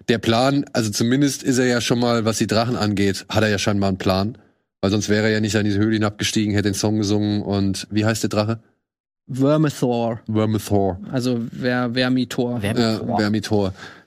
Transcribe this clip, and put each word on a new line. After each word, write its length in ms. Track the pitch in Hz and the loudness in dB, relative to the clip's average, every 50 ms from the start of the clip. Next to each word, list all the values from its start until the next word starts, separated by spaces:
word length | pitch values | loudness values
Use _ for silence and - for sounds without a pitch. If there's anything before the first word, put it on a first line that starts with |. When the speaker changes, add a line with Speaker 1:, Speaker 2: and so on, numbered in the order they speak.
| - - | -2 0
Speaker 1:
der 80 | 117 110 | 0 2
Plan, 480 | - 117 113 117 131 139 139 143 143 - - | 2 2 2 4 4 2 2 0 0 -2 -2
also 160 | - 113 107 | -2 -2 -2
zumindest 540 | 101 - 120 117 127 139 147 139 135 - - | 0 0 0 2 2 2 2 0 0 -2 -2
ist 140 | 127 127 123 | 0 2 2
er 60 | 127 127 | 2 2
ja 120 | 123 120 | 2 0
schon 180 | 117 - 127 120 | 0 0 0 2
mal, 260 | 123 120 117 117 107 | 2 2 2 2 2
was 120 | 110 107 - | 0 0 0
die 80 | 117 98 | 0 0
Drachen 280 | 107 110 117 120 120 | 2 2 2 0 0
angeht, 500 | 87 104 107 101 95 101 98 95 - - - | -2 0 0 0 2 2 0 0 -2 -6 -4
hat 140 | - 107 107 | 0 0 2
er 60 | 107 | 2
ja 100 | 104 98 | 2 0
scheinbar 300 | - 110 104 101 98 98 | 0 0 0 0 0 0
einen 80 | 95 95 | 0 0
Plan. 380 | - 101 92 95 98 110 127 - - _ _ _ _ _ _ _ | 0 0 0 0 0 -2 -6 -10 -16 _ _ _ _ _ _ _
Weil 100 | - 98 | -2 0
sonst 160 | 101 107 101 - | 0 0 0 0
wäre 160 | 104 107 107 110 | 0 2 2 2
er 40 | 107 | 2
ja 60 | 107 | 0
nicht 160 | 110 104 98 107 | 0 0 0 0
an 80 | 104 | 0
diese 120 | 104 98 98 | 0 0 0
Höhle 140 | 107 110 110 | 0 2 2
hinabgestiegen, 600 | 104 107 104 104 - 101 - - 110 107 104 101 | 0 0 -2 -2 -2 -4 -2 -2 0 0 0 0
hätte 160 | 104 98 104 | 0 0 0
den 40 | 95 | 0
Song 220 | - - 104 107 110 | 0 0 0 0 0
gesungen 440 | 107 98 104 104 104 104 104 104 | 0 0 0 0 0 0 0 -2
und 460 | - - 101 101 98 98 92 - - - | -2 -2 -2 0 0 0 -2 -4 -6 -4
wie 160 | 101 107 107 | -2 0 2
heißt 160 | 110 113 110 - | 2 0 0 -2
der 60 | 104 | -2
Drache? 300 | - 107 104 107 - - - _ _ _ _ _ _ _ _ _ _ _ _ - | 0 0 0 0 -2 -6 -8 _ _ _ _ _ _ _ _ _ _ _ _ -8
Speaker 2:
Vermithor. 880 | 131 127 135 139 151 156 160 143 - - - 123 120 117 117 117 117 113 - - | -4 0 2 4 4 4 2 2 0 0 -2 0 0 0 -2 -2 -4 -6 -6 -4
Speaker 1:
Vermithor. 680 | 110 107 110 107 107 104 - - 104 101 98 95 92 98 - - | 0 0 2 2 0 -2 -2 0 0 2 2 0 -2 -4 -6 -6
Speaker 2:
Also 300 | 127 131 120 127 123 117 113 - | -4 -2 -2 -2 -2 -2 -4 -6
Ver-, 400 | - - 131 123 123 123 123 120 117 | -6 -6 -4 -2 0 0 -2 -2 -2
Vermitor. 680 | 127 127 127 127 127 123 120 - - 123 120 120 117 | -2 0 0 0 0 -2 -2 -2 -2 -2 -2 -2 -4
Speaker 3:
Vermitor. 480 | 104 107 117 123 117 113 110 104 - 120 | -4 -2 0 0 0 0 0 -2 -2 -2
Speaker 1:
Ja, 80 | 117 104 | 0 0
Vermitor. 560 | 107 101 107 110 98 - 107 104 101 95 95 - - - - - - | 0 0 0 -2 -2 0 0 0 0 0 -4 -8 -14 -20 -20 -20 -20